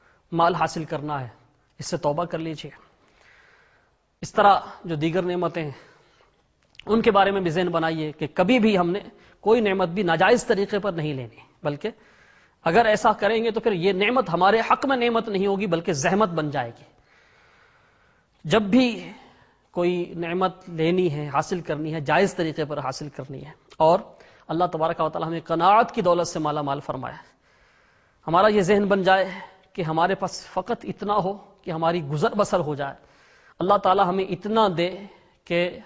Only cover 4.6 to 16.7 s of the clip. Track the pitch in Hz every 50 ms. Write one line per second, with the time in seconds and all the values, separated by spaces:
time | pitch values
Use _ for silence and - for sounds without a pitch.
4.6 | - - - - - 180 165 151 147 165 160 185 180 180 180 180 175 165 160 170
5.6 | 160 147 131 - - - _ _ _ _ _ _ _ _ _ _ _ _ _ _
6.6 | _ _ _ _ - - 208 233 - 233 202 196 196 196 196 196 190 170 151 175
7.6 | 180 175 170 165 160 160 160 160 156 151 147 - 160 139 - - 185 180 254 254
8.6 | 208 220 208 180 175 170 175 202 - - - _ _ _ _ _ - 202 220 247
9.6 | 226 202 190 190 185 175 170 196 208 170 165 160 185 190 240 240 - - 233 185
10.6 | 202 196 - 202 185 208 185 165 151 151 147 131 123 113 - - - _ _ _
11.6 | - 151 147 143 - 214 226 _ _ _ _ _ _ _ _ _ _ _ _ _
12.6 | _ 165 170 208 233 220 214 208 - 233 208 208 - 202 220 226 226 233 208 226
13.6 | - 233 208 170 165 196 196 185 202 208 247 262 254 175 160 170 180 196 202 226
14.6 | 220 - 247 240 - 269 277 254 240 240 233 226 226 226 202 190 196 202 196 190
15.6 | 202 208 170 165 170 - 175 139 131 175 175 202 214 196 170 165 151 151 139 143
16.6 | 123 117